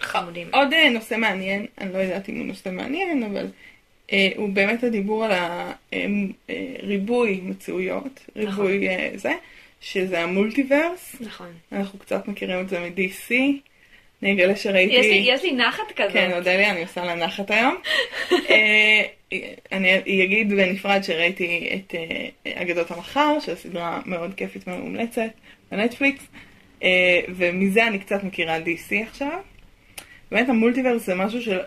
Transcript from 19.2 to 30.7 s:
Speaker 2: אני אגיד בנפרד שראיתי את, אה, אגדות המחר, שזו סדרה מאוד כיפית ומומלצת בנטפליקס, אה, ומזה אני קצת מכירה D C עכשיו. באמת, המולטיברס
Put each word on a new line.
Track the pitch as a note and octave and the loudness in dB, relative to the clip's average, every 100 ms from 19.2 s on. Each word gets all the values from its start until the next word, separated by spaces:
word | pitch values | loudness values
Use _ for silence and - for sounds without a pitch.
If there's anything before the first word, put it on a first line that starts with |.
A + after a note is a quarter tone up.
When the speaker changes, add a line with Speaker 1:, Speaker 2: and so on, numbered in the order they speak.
| - F#3+ - - - | -8 -8 -8 -16 -6
Speaker 2:
אני | F#3+ F#3 F#3+ F#3+ G3 | 0 4 4 4 2
אגיד | F#3 G#3 G#3+ | 4 2 2
בנפרד | G3 F#3 F#3+ G3+ G3 | 4 2 2 2 2
שראיתי | F#3+ E3 E3+ F#3 F3 E3+ - | 0 0 0 0 -2 -4 -4
את, | G3 F#3+ | -6 -6
אה, | F3 E3 E3+ - - - - | -8 -6 -8 -8 -12 -10 -6
אגדות | F3+ E3+ E3+ | -2 -2 -2
המחר, | F3 - C#4 D4 D4 | -6 -4 2 2 2
שזו | - F3 | -2 -8
סדרה | E3 F3 E3+ E3 - | -8 -8 -6 -6 -6
מאוד | F3 E3+ | -6 -6
כיפית | F#3+ F#3+ G3 F#3+ | -8 -10 -10 -10
ומומלצת | F3+ F3 F#3+ A#3 A#3+ A3 - - - - | -10 -8 -6 -6 -4 -6 -8 -20 -20 -8
בנטפליקס, | F#3+ A#3 - C#4 C#4 - - - - _ - | -2 -2 0 0 -2 -8 -20 -20 -20 _ -2
אה, | F#3 F3+ F3+ F3 - | 4 6 6 4 2
ומזה | F3+ F3 F#3 G3 G3+ A3+ | -2 0 2 2 4 2
אני | G3 | 0
קצת | - G3+ | -2 -4
מכירה | F#3+ F#3 D#3+ D#3+ | -4 -4 -2 -2
D | E3 E3+ - | -2 -6 -4
C | G3+ A3+ | -4 -4
עכשיו. | - C#4+ F4 G4 - - _ _ - - - - | -6 -6 -6 -10 -20 -20 _ _ -20 -20 -20 -4
באמת, | G#3 B3+ | 0 2
המולטיברס | A3+ A3+ | 4 4